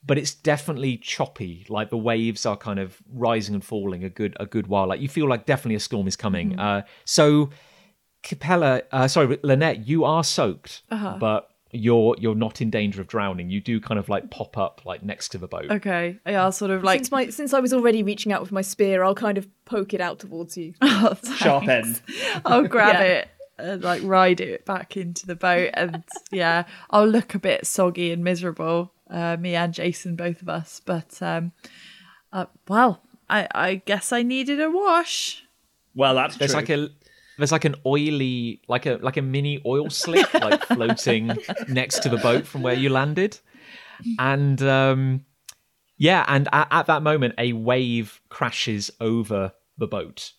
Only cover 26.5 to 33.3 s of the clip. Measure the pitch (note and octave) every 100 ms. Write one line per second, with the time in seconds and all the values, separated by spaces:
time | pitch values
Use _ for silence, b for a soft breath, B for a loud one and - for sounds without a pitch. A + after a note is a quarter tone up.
26.5 | E3+ F3 B B G#3 G#3+ A3+ B3 G3+ F#3+
27.5 | C#3 - - F#3 F3 F3 E3+ F3 F3+ F3+
28.5 | D#3+ D#3+ E3+ F3 _ _ F3 E3+ E3+ F3
29.5 | E3+ F3 E3+ E3+ E3+ F3+ E3+ F3 E3+ F3+
30.5 | D#3+ D#3+ - - F3 D#3+ - F3 E3 E3+
31.5 | - B B B B F#3 B _ F#3+ F3+
32.5 | _ _ G#3 B3+ F3+ _ _ _